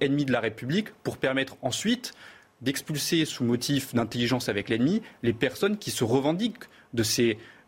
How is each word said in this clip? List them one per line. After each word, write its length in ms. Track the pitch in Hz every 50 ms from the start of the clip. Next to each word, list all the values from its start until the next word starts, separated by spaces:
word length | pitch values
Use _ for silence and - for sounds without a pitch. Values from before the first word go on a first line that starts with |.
ennemis 240 | 147 139 139 143 147
de 80 | 131
la 80 | 120 120
République 480 | 110 113 110 - 123 127 156 208 214 - - - -
pour 120 | 123 -
permettre 400 | - - 135 131 135 135 131 - -
ensuite 500 | - 131 - - - 208 247 247 - - - - - - - - - _ _ _
d'expulser 640 | 120 135 139 - - - 156 143 - - 175 165 156
sous 180 | - - - 127
motif 500 | 117 120 120 - - 143 135 131 - -
d'intelligence 540 | 120 113 107 - 120 120 113 131 120 - -
avec 200 | 104 101 98 -
l'ennemi 340 | 113 113 123 156 196 226 - - - -
les 120 | - 120 113
personnes 420 | 113 139 127 - - - 202 208
qui 140 | 208 - -
se 140 | - - 127
revendiquent 600 | 107 123 139 131 147 165 180 233 233 - - - - - - - _ -
de 80 | 117
ces, 340 | 110 110 - - 120 117 107 110 - - - - -